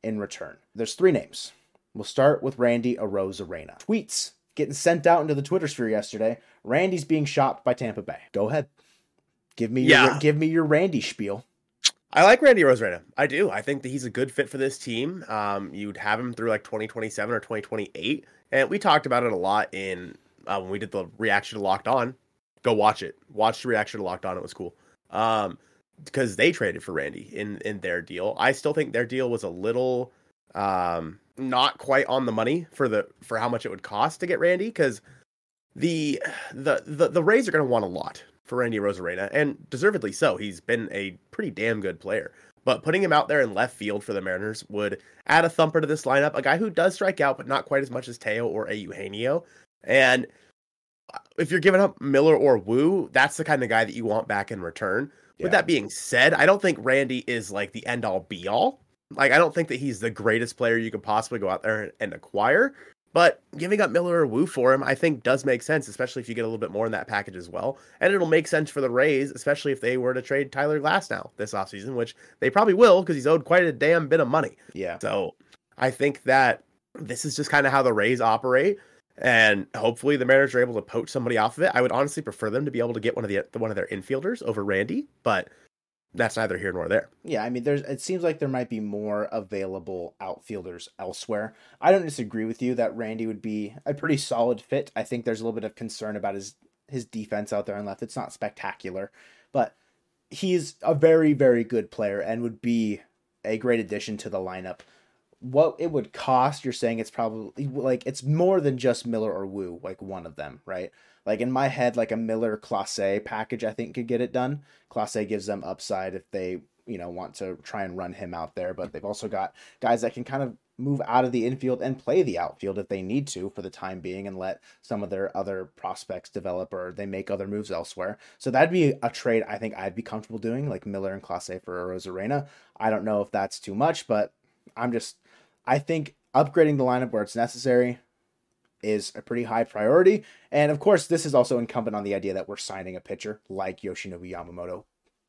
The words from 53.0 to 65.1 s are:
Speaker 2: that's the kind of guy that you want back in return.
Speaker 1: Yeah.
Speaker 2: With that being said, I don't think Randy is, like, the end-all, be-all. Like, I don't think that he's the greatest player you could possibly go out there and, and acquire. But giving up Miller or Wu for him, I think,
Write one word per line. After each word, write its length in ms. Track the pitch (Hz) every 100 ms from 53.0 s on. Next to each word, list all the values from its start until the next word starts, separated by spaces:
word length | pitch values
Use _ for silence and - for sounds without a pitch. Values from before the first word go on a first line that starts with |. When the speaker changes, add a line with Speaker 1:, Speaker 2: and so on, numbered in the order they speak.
| 139
Speaker 2:
that's 240 | 131 143 -
the 80 | 156
kind 180 | 143
of 60 | 120
guy 160 | 113 110
that 100 | -
you 100 | 113
want 220 | 107 -
back 240 | 101 98
in 100 | 104
return. 480 | 87 - 101 101 143 _ _ -
Speaker 1:
Yeah. 80 | 180
Speaker 2:
With 80 |
that 140 | 185 165
being 220 | 151 101
said, 440 | - - 120 139
I 120 | 160 156
don't 160 | 202
think 160 | 190 156
Randy 420 | 117 131 135 127 -
is, 240 | 120 92
like, 220 | 98 101
the 160 | 113 -
end-all, 400 | 120 113 92 82
be-all. 540 | 95 90 113 220 277 _ _ -
Like, 220 | - 139
I 60 | 139
don't 180 | 165 170
think 140 | 156
that 100 | 120
he's 220 | 139 107
the 100 | 113
greatest 460 | 110 110 113 117 -
player 200 | 120 117
you 140 | 113
could 100 | 107
possibly 380 | 104 107 113 120
go 100 | 95
out 140 | 92
there 200 | 110 110
and, 80 | 101 -
and 120 | 104
acquire. 640 | 85 - 98 113 160 269 277 - _ _
But 300 | - 175 - _ 147
giving 240 | 175 208
up 80 | 190
Miller 300 | 170 175 170
or 80 | 147
Wu 180 | 110 127
for 260 | - 127
him, 120 | 135
I 100 | 131
think, 300 | 135 170